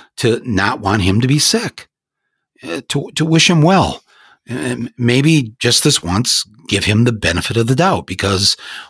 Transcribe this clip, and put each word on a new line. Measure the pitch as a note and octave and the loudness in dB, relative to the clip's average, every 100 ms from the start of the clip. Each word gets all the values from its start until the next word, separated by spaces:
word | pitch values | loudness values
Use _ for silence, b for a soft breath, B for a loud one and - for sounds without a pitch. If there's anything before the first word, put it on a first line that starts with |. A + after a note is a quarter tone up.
| B - | B -4
to | A#2+ A2+ B2 | 0 0 -2
not | F#2+ G2+ C3 | -2 0 -2
want | G2+ G#2+ | 0 0
him | F#2 G2+ | 2 2
to | B2+ | 2
be | D3 | 0
sick, | - A3+ G#3+ - - _ _ _ _ _ _ _ | 0 0 -4 -10 -18 _ _ _ _ _ _ _
uh, | - E3 - | -12 -10 -6
to, | D3 G3+ - | -6 -6 -4
to | E3 | 0
wish | D#3+ - | 2 4
him | E3+ | 4
well, | D3+ F#3+ - - b b b b - | 4 4 2 -2 b b b b -12
and | B2 D3 B2 A#2 - | -8 -6 -6 -8 -2
maybe | A#2+ B2 C#3+ D#3+ A#2 A2 | 2 2 4 2 0 -4
just | A#2+ A#2 | -2 0
this | D3+ - | 2 0
once | E2 F#2+ B2 - - - - | 0 -2 0 -2 -4 -12 -6
give | G2 G2 | -2 0
him | G#2+ | 2
the | B2 | 2
benefit | A2 E2+ F2 - A2 | 0 -2 -2 -2 -2
of | A#2 | 0
the | C3+ | 2
doubt, | F3+ E3 - | 2 0 -4
because | F#2+ G2 G2 G2+ - B B B | -4 -2 0 0 -2 B B B